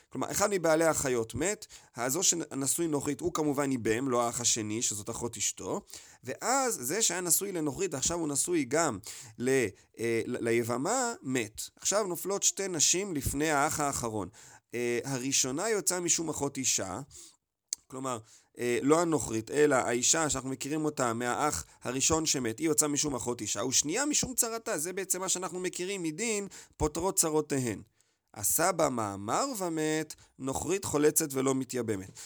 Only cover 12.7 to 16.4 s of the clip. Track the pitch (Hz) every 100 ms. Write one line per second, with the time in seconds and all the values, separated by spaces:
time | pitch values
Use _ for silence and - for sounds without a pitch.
12.7 | 160 - 175 202 147 - 139 160 143 151
13.7 | 147 143 - 120 107 92 - - - _
14.7 | 117 120 120 139 131 131 - 131 143 220
15.7 | 208 151 180 175 - 160 -